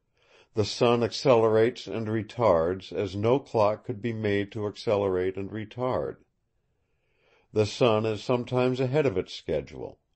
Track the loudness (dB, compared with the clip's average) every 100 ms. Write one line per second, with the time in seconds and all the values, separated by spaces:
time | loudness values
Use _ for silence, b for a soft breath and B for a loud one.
0 | _ b b b b -2 -2 2 4 4
1 | 0 0 4 6 6 4 2 0 -8 -6
2 | -4 -4 -4 0 4 4 2 -2 -6 -6
3 | -4 -2 0 0 0 2 2 0 -6 -8
4 | -6 -4 -2 0 -2 -6 -8 -6 -2 0
5 | 0 0 -2 -4 -8 -8 -10 -6 -4 -2
6 | -4 -8 _ _ _ _ _ _ _ _
7 | _ _ _ _ _ -2 0 2 2 4
8 | 0 -4 -2 -2 -2 0 0 0 -2 0
9 | 0 0 -4 -8 -4 -4 -4 -10 -14 -14
10 | _